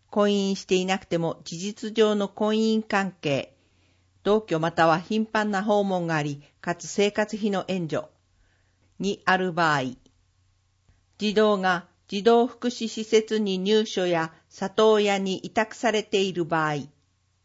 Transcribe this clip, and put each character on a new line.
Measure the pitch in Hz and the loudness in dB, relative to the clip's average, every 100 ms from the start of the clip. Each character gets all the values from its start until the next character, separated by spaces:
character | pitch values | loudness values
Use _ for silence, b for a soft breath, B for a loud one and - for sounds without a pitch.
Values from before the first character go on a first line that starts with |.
| _ | _
婚 | 220 208 | 0 2
姻 | 202 196 | 2 0
し | 196 - | -2 0
て | 185 | 0
い | 185 | 0
な | 190 | -4
く | - | -2
て | 170 | -2
も | 165 - | -2 -6
事 | - 170 | -12 -12
実 | 196 208 214 220 | -10 -10 -4 2
上 | 214 | 2
の | 208 196 | 2 -2
婚 | - 214 | -2 0
姻 | 214 220 220 220 | 2 2 0 0
関 | 202 190 | -2 -2
係、 | - 151 135 - _ _ _ _ _ _ _ | -4 -2 -2 -4 _ _ _ _ _ _ _
同 | 190 214 | 0 0
居 | 214 160 | 0 -2
ま | 165 | -2
た | 165 165 | 2 4
は | 160 | 4
頻 | 170 220 220 | 0 -4 -2
繁 | 220 214 | -2 -2
な | 196 | -2
訪 | 214 208 | 0 0
問 | 196 185 165 | 2 -2 -2
が | 160 | -2
あ | |
り、 | 147 143 B B | -2 -6 B B
か | - 175 | -8 -8
つ | 156 | -6
生 | - 202 | 0 0
活 | 208 208 214 | 0 -4 -2
費 | 208 | -2
の | 190 - | -2 -4
援 | 185 160 | -4 -4
助 | 143 - _ _ _ _ _ _ _ _ - | -6 -8 _ _ _ _ _ _ _ _ -8
に | 185 - - | -6 -4 0
あ | 185 | 0
る | 185 | 0
場 | 165 165 147 | 0 2 2
合、 | 131 - _ _ _ _ _ _ _ _ _ _ _ - | -2 -8 _ _ _ _ _ _ _ _ _ _ _ -6
児 | 208 | -2
童 | 208 214 202 | 2 4 4
が | 185 180 - _ - | 2 0 -4 _ -10
児 | 202 | 0
童 | 208 233 247 | 4 4 4
福 | - 247 | -2 -6
祉 | - 226 | -4 -8
施 | - | -8
設 | 214 220 220 220 | 0 2 2 -2
に | 202 185 | -2 -2
入 | 190 214 214 | 2 2 0
所 | - 180 | -2 -2
や | 170 160 B B | -2 -4 B B
里 | - 196 202 220 | -10 -4 2 4
親 | 214 208 196 | 4 2 0
に | 190 185 | -2 -6
委 | 185 | -4
託 | - 214 - | -4 -4 -2
さ | 233 | -2
れ | 214 | 0
て | 208 202 | 0 0
い | 190 | 0
る | 175 160 | -2 -2
場 | 165 156 | 0 0
合、 | 151 135 _ _ _ _ _ | -2 -6 _ _ _ _ _